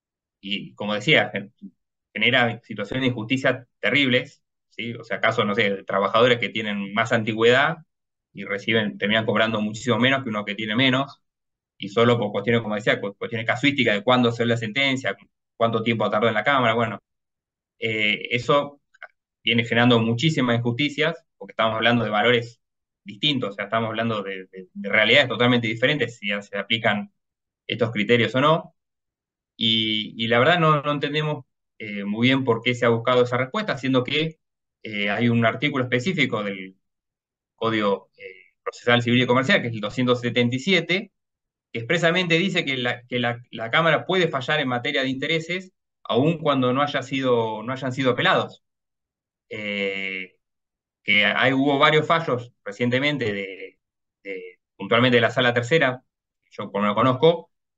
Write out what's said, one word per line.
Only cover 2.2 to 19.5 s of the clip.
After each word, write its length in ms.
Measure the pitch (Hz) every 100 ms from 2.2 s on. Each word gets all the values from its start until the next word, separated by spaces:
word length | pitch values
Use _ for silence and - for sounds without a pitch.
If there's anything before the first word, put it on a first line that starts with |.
| 113 127 120 117
situaciones 380 | - 104 101 131
de 60 | 131
injusticia 580 | 120 107 131 139 127 - _
terribles, 640 | - 135 135 123 123 - _ _ _
¿sí? 240 | - 117
O 100 | 113
sea, 160 | - 98
casos, 260 | 113 113 107
no 100 | 117
sé, 140 | 104
de 140 | 98
trabajadores 560 | 95 98 98 110 123 117
que 80 | 101
tienen 460 | 104 107 101 101
más 180 | 107 117
antigüedad 680 | 120 110 110 113 127 147 165 - _ _ _ _
y 120 | - 98
reciben, 520 | 101 - 113 104 -
terminan 280 | 101 110 110
cobrando 340 | 107 110 110
muchísimo 400 | 107 107 127 110
menos 240 | 123 135
que 60 | 127
uno 160 | 107 104
que 100 | 104
tiene 220 | 110 110
menos, 440 | 135 127 139 - _ _ _ _ _ _
y 120 | 98
solo 280 | 117 117 117
por 140 | 104
cuestiones, 300 | 101 104 117
como 140 | 110 107
decía, 260 | 104 123
cu-, 120 | 101 -
cuestiones 300 | 95 113 113
casuísticas 500 | 123 139 143 113 104
de 80 |
cuándo 280 | 110 123 120
salió 220 | 117 117
la 40 | 117
sentencia, 600 | 110 110 139 127 98 98 _ _ _ -
cuánto 260 | 113 110
tiempo 260 | 113 110 104
tardó 200 | 107 113
en 40 |
la 120 | 107 120
Cámara, 280 | 139 120
bueno, 260 | 113 113 98 _ _ _ _ _ _ _ _
eh, 520 | 113 110 107 104 -
eso 480 | 120 123 143 143 - _ _ - _ _ _
viene 220 | -